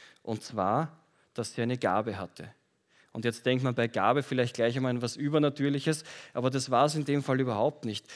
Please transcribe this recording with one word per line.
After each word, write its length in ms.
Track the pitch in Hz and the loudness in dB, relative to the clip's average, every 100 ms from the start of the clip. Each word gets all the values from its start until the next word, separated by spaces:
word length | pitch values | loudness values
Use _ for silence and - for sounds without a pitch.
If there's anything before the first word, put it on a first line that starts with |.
| - - | -20 -14
Und 220 | - 107 | -6 -6
zwar, 560 | - 113 95 123 160 - _ _ _ | -4 0 2 2 0 -8 _ _ _
dass 200 | - 117 | -8 -6
sie 80 | - | -4
eine 160 | 117 127 | -2 0
Gabe 400 | 104 98 110 98 | 0 0 -2 -6
hatte. 360 | 92 - - - _ _ _ _ _ | -8 -12 -16 -18 _ _ _ _ _
Und 140 | - 117 | -4 -4
jetzt 200 | - 127 | 0 0
denkt 180 | 127 | 2
man 120 | 131 120 | 2 2
bei 120 | 117 | 0
Gabe 360 | 110 101 139 | 2 4 4
vielleicht 320 | 131 127 120 - | 2 0 0 2
gleich 200 | 117 131 | 0 2
einmal 160 | 131 | 0
an 100 | 123 | 0
was 140 | 120 - | -4 -4
Übernatürliches, 880 | 143 151 147 143 143 143 160 156 - - - | 0 2 2 2 0 0 0 -2 -6 -18 -10
aber 160 | - 127 | -2 0
das 200 | 131 127 | 0 2
war's 260 | 123 147 156 | 4 4 2
in 100 | 143 | 0
dem 180 | 143 | 0
Fall 160 | 135 131 | 2 0
überhaupt 460 | 127 104 135 - 117 | 0 2 0 0 -6
nicht. 200 | 107 - | -8 -10